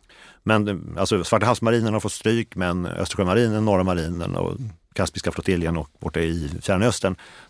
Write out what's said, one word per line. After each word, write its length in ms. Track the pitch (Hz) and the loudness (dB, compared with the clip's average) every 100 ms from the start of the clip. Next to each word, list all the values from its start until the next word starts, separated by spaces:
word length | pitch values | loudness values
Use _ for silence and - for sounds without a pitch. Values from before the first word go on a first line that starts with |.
| _ - - - | _ -20 -20 -6
Men, 520 | 107 110 104 92 - - | 2 2 2 -2 -6 -2
alltså, 260 | 95 101 | 2 2
Svarta 220 | 82 110 107 | 4 2 4
havsmarinen 460 | 113 117 117 113 | 2 2 2 2
har 80 | 107 | -2
fått 120 | 104 | -2
stryk, 440 | - 110 117 110 90 | -2 0 0 -2 -4
men 300 | 90 90 87 | -2 -2 -4
Östersjömarinen, 800 | 82 95 - 92 104 117 107 | -4 -4 -2 2 4 4 2
norra 180 | 110 95 | 2 4
marinen 540 | 92 90 80 87 - - | 2 0 -2 -4 -4 -4
och 200 | 87 87 113 - _ | -4 -6 -10 -14 _
Kaspiska 380 | - 90 - 87 | -4 -4 -4 -6
flottiljen 440 | - - 87 82 82 | -4 -2 0 0 -2
och 120 | 76 _ | -6 _
borta 200 | 80 82 | -6 -2
i 300 | 82 85 73 87 | 0 -2 -4 -4
Fjärran 200 | - 95 | 0 2
Östern 340 | 117 - 95 92 - - | 2 2 -2 -4 -10 -20